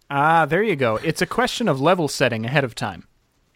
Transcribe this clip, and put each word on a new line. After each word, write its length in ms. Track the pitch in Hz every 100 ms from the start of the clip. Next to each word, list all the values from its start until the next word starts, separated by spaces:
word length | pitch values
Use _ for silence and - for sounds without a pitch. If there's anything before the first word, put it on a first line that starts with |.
| -
Ah, 340 | 139 151 165 151
there 160 | 170
you 120 | 220 156
go. 220 | 123 110
It's 240 | 160 156
a 20 | 180
question 420 | - 247 - 220
of 140 | 135
level 260 | 147 185 147
setting 380 | - 127 113 113
ahead 180 | 147
of 120 | 131 -
time. 320 | 110 85 - _ _ _ _